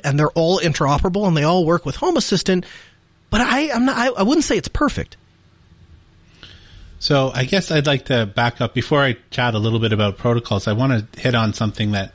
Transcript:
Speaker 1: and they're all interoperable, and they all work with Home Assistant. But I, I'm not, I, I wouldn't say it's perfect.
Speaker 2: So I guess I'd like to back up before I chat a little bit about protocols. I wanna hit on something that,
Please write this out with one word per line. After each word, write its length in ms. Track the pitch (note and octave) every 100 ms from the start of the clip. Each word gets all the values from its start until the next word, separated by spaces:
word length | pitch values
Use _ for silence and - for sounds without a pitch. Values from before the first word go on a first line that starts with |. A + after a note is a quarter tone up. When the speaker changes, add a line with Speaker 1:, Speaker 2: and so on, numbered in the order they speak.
Speaker 1:
and 140 | C#3+ C#3+
they're 120 | D3+
all 280 | E3 E3 F#3
interoperable, 680 | E3 - C#3+ C#3+ F#3+ F#3+ G3+
and 100 | D#3
they 80 |
all 200 | D3 F3+
work 220 | D#3+ E3+ -
with 100 | -
Home 200 | F#4 D#4+
Assistant. 500 | - F#3 - F#3 - - - _ _ _ -
But 100 | G#3+
I, 300 | B3 C4 D4+
I'm 140 | A#3 C4
not, 100 | B3+
I, 120 | B3+
I 140 | -
wouldn't 200 | G3 D#4+
say 120 | - A3
it's 120 | -
perfect. 480 | - D4 - - - _ _ _ _ _ - - - _ _ - - - - - - - -
Speaker 2:
So 320 | - C#3 C3
I 120 | B2+
guess 260 | C3 G3 -
I'd 160 | D#3 C#3+
like 200 | C#3 -
to 200 | B2 G#2
back 340 | B2 A#2 -
up 140 | A#2
before 280 | B2+ - D3
I 140 | C3+ A2+ -
chat 240 | - A#2+
a 40 | G#2+
little 200 | A2 A2
bit 140 | A2+
about 260 | G#2+ G#2 -
protocols. 480 | A#2+ A#2+ - G2+ -
I 60 |
wanna 340 | G#2+ C3+ A#2 G#2+ -
hit 180 | B2+
on 180 | A#2+ A2
something 400 | - A2 - G#2
that, 200 | G#2 G2